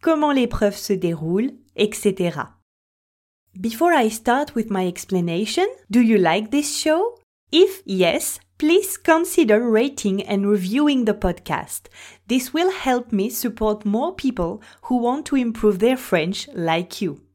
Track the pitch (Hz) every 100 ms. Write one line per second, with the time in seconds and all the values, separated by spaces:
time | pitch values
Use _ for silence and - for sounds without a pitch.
0 | - 320 302 277 240 - 208 202 - 196
1 | 175 165 156 180 254 - _ - 208 -
2 | 208 190 175 156 120 _ _ _ _ _
3 | _ _ _ _ _ 190 208 226 339 330
4 | 226 220 - 247 294 - 220 202 185 180
5 | - 190 170 170 214 - 381 508 _ 220
6 | 233 214 175 170 214 285 294 - 320 311
7 | 440 - _ _ _ 302 392 - - 190
8 | 180 302 - - _ _ 302 359 415 -
9 | - 330 349 - 277 214 240 214 269 277
10 | 208 190 202 202 202 208 185 233 294 277
11 | 226 208 190 175 - 151 - - - -
12 | - - _ 247 247 311 359 381 269 247
13 | 247 208 202 - 247 226 214 214 214 208
14 | 302 381 269 226 170 208 - - - 247
15 | 233 269 302 277 240 226 214 190 220 254
16 | - 180 160 196 - - 165 165 175 -
17 | 190 143 _